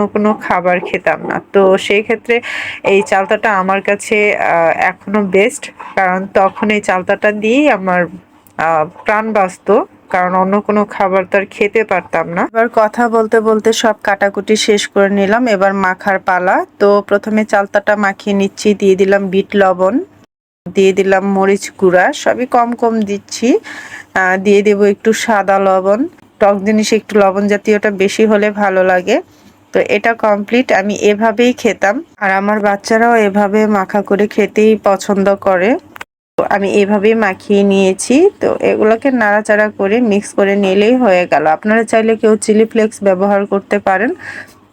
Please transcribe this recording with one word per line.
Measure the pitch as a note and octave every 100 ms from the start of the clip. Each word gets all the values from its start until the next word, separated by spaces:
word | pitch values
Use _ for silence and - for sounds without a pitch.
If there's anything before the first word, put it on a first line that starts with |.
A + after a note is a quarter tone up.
| G#3
কোনো | G#3+ G#3 G#3+
খাবার | - F#3 F3+ F3+
খেতাম | - F3+ - D3+ F3
না। | - -
তো | G3+ F#3+ F#3+
সেই | - G3+
ক্ষেত্রে | A3 A3 - A#3 - - - -
এই | - G3
চালতাটা | G3+ G3 F#3+ G#3+ A3+ G3
আমার | F#3 G3
কাছে, | F#3+ G3+ - G#3+ G#3
আহ, | - - E3 E3 - F3+
এখনো | F3+ - G#3 G3
বেস্ট, | F#3+ A3+ - - - -
কারণ | - F#3+ F#3 F#3+
তখন | G3+ F#3+ - G#3+
এই | G#3 G#3
চালতাটা | F#3 F3+ G3 G#3
দিয়েই | G#3 G#3+ B3+ D4+
আমার, | G#3+ F#3+ F3+ E3+ F3+ _ _ _ -
আহ, | D#3+ D#3+ D#3 -
প্রাণ | - G#3+ A3
বাঁচত, | G#3+ F#3+ - - A3 - _ -
কারণ | F#3 F3+
অন্য | F#3 F#3+ G3+
কোনো | G#3 G#3 G#3
খাবার | - G3 F#3+
তো | F#3 G3+
আর | F#3
খেতে | - G#3 A3+
পারতাম | G#3+ F#3 - E3+ E3 E3+
না। | B3
এবার | A3+ A#3
কথা | A#3 A3 A#3 A#3+
বলতে | A3+ A3 A#3
বলতে | A3 A3 G#3+
সব | A3 A3+ G#3
কাটাকুটি | - G3+ G3+ G3 F#3+ G#3+
শেষ | - G#3 -
করে | G#3 G3
নিলাম, | G3+ G3 A3+ B3+
এবার | G3 G3 G3
মাখার | F#3+ F#3 G3+ F#3+ F#3+
পালা। | F3+ F3+ B3+ F#4 -
তো | G3+ G3+ G3
প্রথমে | G3+ G#3+ G#3+
চালতাটা | G#3+ G3+ G3+ G#3 G3+ G#3
মাখিয়ে | G3+ G3 -
নিচ্ছি, | G3 G3 - G#3+
দিয়ে | G3+ G3 F#3+
দিলাম | F#3+ G3+ G3
বিট | F#3+ G3
লবণ, | G3+ F#3+ F3+ F#3 B3+ F#4+ _ _ _ _ _ F3+
দিয়ে | F#3 F#3+
দিলাম | F#3+ F#3+ F#3+ G3 G3
মরিচ | F#3+ G3 - -
গুঁড়া, | F#3 F3+ G3+
সবই | D4 - A3 B3+
কম | B3 A#3+
কম | A#3 A#3 A3+
দিচ্ছি। | G3+ G3+ - - A#3 G4 - - - - -
আহ, | F#3+ F#3 F#3+
দিয়ে | G3 G3+
দেবো | G#3 G3+
একটু | G3+ G3+ A3 A3+
সাদা | - G#3 F#3+ G3
লবণ, | G3 F#3+ F#3+ G#3+ E4 - - -
টক | G3+ G3+
জিনিস | G3 G#3+ G#3
একটু | A3 - G#3
লবণ | G3 F#3+ G3+
জাতীয়টা | G3+ A3 G#3 G#3+
বেশি | G3 G3 -
হলে | A3 G#3+ G#3
ভালো | G3+ G3+ F#3+
লাগে। | F#3 F#3 F#3 C#4 F#4 _ - _ _
তো | F#3+ -
এটা | G#3 A3+
কমপ্লিট, | A#3 A3 G3+ G3+ A#3+ -
আমি | F#3+ G3 G#3 G#3
এভাবেই | G#3 A3+ G#3+ B3
খেতাম, | B3 A3+ F#3 G3 A#3 E4+ -
আর | G3+ F#3+
আমার | G3+ G#3+
বাচ্চারাও | G3+ G3+ - A3+ A#3 A#3
এভাবে | G#3 G3 G3+ G#3+ G#3+
মাখা | G#3 F#3 G#3
করে | G3 G3 G#3
খেতেই | - G3 G#3+ G#3+ G#3+
পছন্দ | - F#3+ - G3 G3 G3 G3
করে। | F#3 F#3+ E4 - - - _ _ -
তো | - G3+
আমি | G3 G3+
এভাবেই | G3 G#3 G#3 A3+
মাখিয়ে | G3+ F#3+ - G3+
নিয়েছি। | G3+ G3 F#3+ F#3+ - C4 F#4+ -
তো | - - -
এগুলোকে | G3+ G#3+ A3+ C#4
নাড়াচাড়া | B3+ G#3 G#3 G#3 G#3 G#3+
করে | G#3 G3 A3+
মিক্স | A#3+ G3+ - -
করে | G3 G3+
নিলেই | G3 F#3+ G#3 B3+
হয়ে | A#3+ F3+ F3+
গেল। | D3+ D#3
আপনারা | D#3 G#3+ A3
চাইলে | A3 A3+ A3 A3
কেউ | A3 A3
চিলি | - G#3+
ফ্লেক্স | A3 A3+ A3 -
ব্যবহার | G3 F#3 G3+ G3+ G3+
করতে | G3+ - G3+
পারেন। | G3+ F#3+ A#3+ F#4 - - - - _